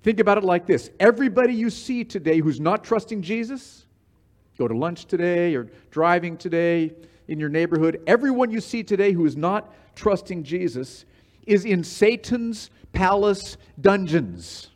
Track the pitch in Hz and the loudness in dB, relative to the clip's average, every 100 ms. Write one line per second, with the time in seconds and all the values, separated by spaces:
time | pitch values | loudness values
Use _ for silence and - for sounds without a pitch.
0 | 214 214 208 202 190 175 175 143 - - | 0 2 2 2 2 0 2 0 0 4
1 | 208 233 269 202 247 233 226 - - 247 | 4 4 0 2 2 0 -4 -6 -8 -6
2 | 226 202 156 160 156 127 156 214 - 226 | -6 -4 0 2 2 0 -2 -2 -2 -4
3 | 214 220 170 226 226 269 - - _ _ | -2 -10 -6 -6 -6 -10 -16 -20 _ _
4 | _ _ _ _ _ - 120 113 165 170 | _ _ _ _ _ -6 -4 -2 -4 -8
5 | - 180 175 175 175 139 117 - _ 151 | -6 -2 0 2 0 -2 -6 -18 _ 0
6 | 170 175 170 165 185 165 170 170 160 160 | 2 2 -2 -8 -4 0 2 0 -2 -6
7 | - _ - 156 151 156 170 165 160 160 | -20 _ -10 -6 -2 -2 0 2 0 0
8 | - 233 269 254 247 220 - 233 214 196 | 2 2 2 0 0 -2 -6 -8 -2 2
9 | 202 175 156 135 170 208 - - _ - | 2 2 0 0 -2 -2 -8 -20 _ -4
10 | 208 190 - 180 143 175 180 123 131 - | 0 0 -4 -12 -6 -4 -4 -4 -12 -16
11 | _ _ _ _ - 202 214 185 165 - | _ _ _ _ 0 0 2 -2 -2 2
12 | 208 240 - 240 233 214 - _ - - | 2 2 -4 -4 -4 -8 -14 _ -8 0
13 | 185 202 208 196 - - - - 190 196 | 2 4 2 0 -6 -18 -20 2 4 4
14 | 180 160 107 87 - - - | 0 -2 -2 -10 -16 -20 -20